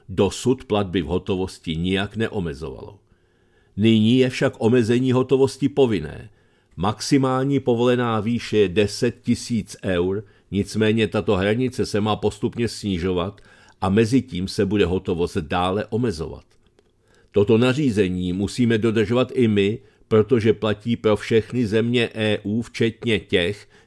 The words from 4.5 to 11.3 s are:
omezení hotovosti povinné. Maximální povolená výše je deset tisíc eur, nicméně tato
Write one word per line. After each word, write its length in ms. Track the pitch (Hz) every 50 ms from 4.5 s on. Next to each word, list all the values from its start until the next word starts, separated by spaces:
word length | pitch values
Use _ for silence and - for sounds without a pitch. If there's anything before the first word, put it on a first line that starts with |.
| - -
omezení 540 | 113 107 123 127 113 104 120 123 131 131
hotovosti 560 | 120 127 127 - 135 131 135 131 - - 143 135
povinné. 600 | - 143 135 120 107 85 73 73 73 - - - _ _ _ _ _ _ _ _ -
Maximální 840 | - 85 104 110 - - - 143 135 135 131 131 131 135 139 139 131
povolená 600 | 131 127 120 117 120 127 123 123 120 117 113 110
výše 380 | 98 117 120 110 - - 113 107
je 100 | 101 90
deset 540 | 87 107 104 101 - - 120 117 - -
tisíc 540 | - 123 120 - - - 120 107 95 - - - -
eur, 400 | 101 90 87 87 92 98 107 107 - _ _ _ -
nicméně 580 | 92 98 98 - - 107 110 107 110 113 110 101
tato 280 | - 107 - 110